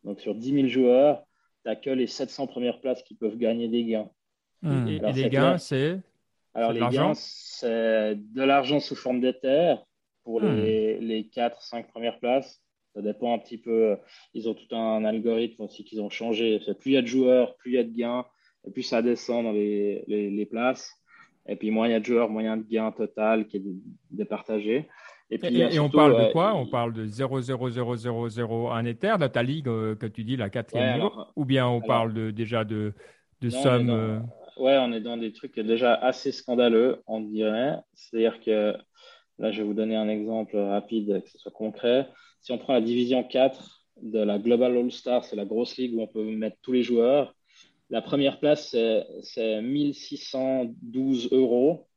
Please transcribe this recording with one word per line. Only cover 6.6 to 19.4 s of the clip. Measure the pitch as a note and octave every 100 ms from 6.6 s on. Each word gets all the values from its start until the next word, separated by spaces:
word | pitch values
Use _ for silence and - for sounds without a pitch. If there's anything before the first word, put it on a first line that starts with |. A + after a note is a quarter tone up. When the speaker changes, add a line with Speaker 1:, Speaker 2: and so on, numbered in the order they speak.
| A#2
Speaker 3:
c'est |
de |
Speaker 1:
les | A2+
Speaker 3:
l'argent ? | A#2+ C3 E3+
Speaker 1:
gains, |
c'est | - - - - - A#2+ A2+ A2+ A2 G#2+ G#2
de | G#2+ A#2
l'argent | C3+ C#3 C3 C#3+
sous | C#3+ C#3
forme | C3 B2
d'Ether | B2+ B2 C3 C#3+ E3+ C3 - _ _ _
pour | A#2+ A2+
Speaker 2:
Hmm. | G#2+ G#2+
Speaker 1:
les, | G#2+ A2 A2 G#2+
les | A2+ A2 G#2+
quatre, | - A#2+ -
cinq | - A#2 A2
premières | A2+ A#2 -
places. | B2 C3 C3+ - _ _ _
Ça | G#2
dépend | G#2 G#2 A#2+
un | A#2
petit | - A2+
peu. | A#2 A2+ A2 G2 - - _
Ils | A#2 A2
ont |
tout | G#2+ -
un | A#2 A2+ A2
algorithme | G#2+ A2 A#2 A2+ A#2 -
aussi | G#2+ -
qu'ils | G#2 A2
ont | G2+
changé. | - A2+ G#2+ A2+ G#2+
C'est | G#2 G2
plus | C3+
il |
y | C3+
a |
de | A#2+
joueurs, | C3 B2+ B2+ A#2 -
plus | B2
il |
y | B2
a |
de | A#2
gains, | A2+ A#2 B2 B2 _ _ _ -
et |
plus | G2+
ça | B2 A#2+
descend | A#2+ A#2+ - A#2+